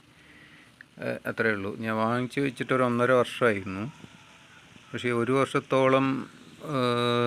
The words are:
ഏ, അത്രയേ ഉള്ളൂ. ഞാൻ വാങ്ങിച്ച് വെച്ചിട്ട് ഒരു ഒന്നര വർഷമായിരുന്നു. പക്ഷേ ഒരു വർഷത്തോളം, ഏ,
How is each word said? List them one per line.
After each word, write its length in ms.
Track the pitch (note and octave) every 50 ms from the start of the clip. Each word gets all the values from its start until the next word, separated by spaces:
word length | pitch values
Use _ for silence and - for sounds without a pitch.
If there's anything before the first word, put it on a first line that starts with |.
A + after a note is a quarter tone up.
| _ - - - - - - - - - - - - - - - - _ - -
ഏ, 100 | - B2 B2 - -
അത്രയേ 260 | A#2+ A2 - A2+ A2+
ഉള്ളൂ. 180 | G#2+ G2+ F#2+ G2+ - -
ഞാൻ 180 | A2+ A2+ A2+
വാങ്ങിച്ച് 440 | A2 A2 A2+ A#2+ B2 B2+ B2 - C#3
വെച്ചിട്ട് 320 | C#3+ C#3 A#2 - C3 -
ഒരു 100 | C#3 B2+
ഒന്നര 300 | B2+ B2 A#2+ A#2+ B2 B2
വർഷമായിരുന്നു. 720 | C3 B2 A#2 - - - C3 A#2 G#2 G2+ F#2+ G2 F#2 F#2+ G#2+ C#3 - - - - - - - - - - - - - - - - - - - -
പക്ഷേ 180 | - A2+ - B2
ഒരു 220 | A#2+ A#2 A#2 A#2
വർഷത്തോളം, 760 | C3 C#3 C3 - - C#3 B2+ - C3+ C3 C3+ C3 C3 C3+ C3+ C3+ C3+ B2+ - - - - - - - - -
ഏ, 120 | - D3 C3 B2 B2 A#2+ A#2+ A#2+ A#2+ A#2+ A#2+ A#2+